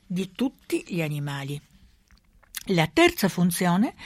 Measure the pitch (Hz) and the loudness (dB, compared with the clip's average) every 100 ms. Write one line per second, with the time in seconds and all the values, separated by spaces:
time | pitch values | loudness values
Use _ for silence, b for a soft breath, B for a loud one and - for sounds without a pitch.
0 | - 180 190 - 262 - - 339 - 180 | -8 -6 -6 -4 -4 -6 -6 -6 -4 -4
1 | 156 147 143 139 139 143 _ _ - _ | -4 -4 -6 -6 -8 -10 _ _ -20 _
2 | _ _ _ _ _ - - 175 160 - | _ _ _ _ _ -12 -2 0 2 4
3 | 349 - 190 - 175 175 180 175 269 - | 4 4 -2 2 0 2 0 2 0 -2